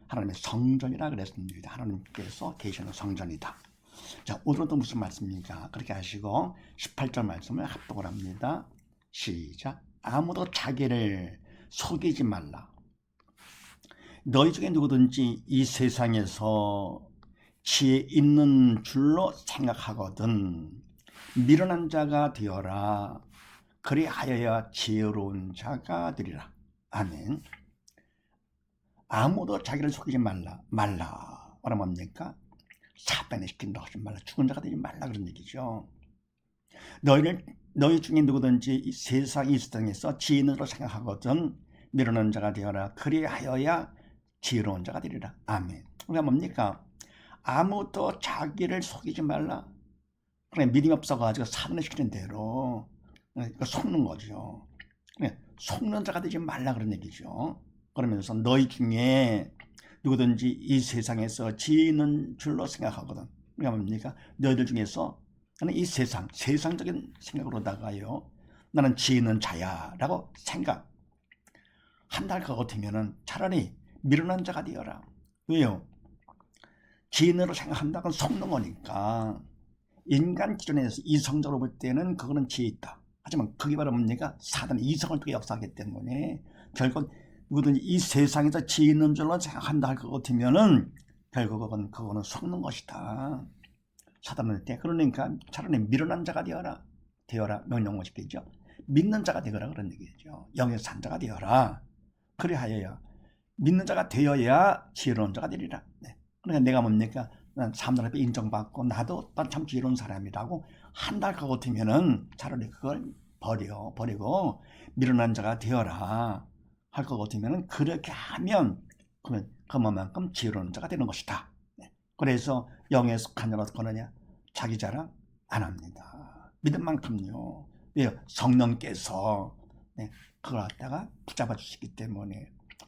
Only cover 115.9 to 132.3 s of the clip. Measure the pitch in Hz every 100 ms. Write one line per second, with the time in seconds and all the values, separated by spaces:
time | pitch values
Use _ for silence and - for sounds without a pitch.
115.9 | 90 95 113 117 95 - _ _ _ _
116.9 | - 127 120 107 107 110 180 180 - 147
117.9 | 170 - - - - 180 208 120 90 -
118.9 | - _ _ - 110 - - - 131 110
119.9 | 95 95 - 180 - 113 104 90 92 -
120.9 | - 98 - - - - _ _ - -
121.9 | _ _ - 135 120 143 127 117 - -
122.9 | 131 120 113 - - 110 107 104 - 113
123.9 | 110 120 - - - _ - 113 113 98
124.9 | 131 165 - - _ _ 107 110 92 85
125.9 | - - - - - - _ 151 151 165
126.9 | 151 - 107 95 117 120 - - - -
127.9 | 147 127 - - - 127 127 120 113 -
128.9 | 92 - 95 107 104 95 - - - _
129.9 | - 107 - - _ - 120 92 - 127
130.9 | 151 220 - - - 113 110 - - 113
131.9 | - 110 101 98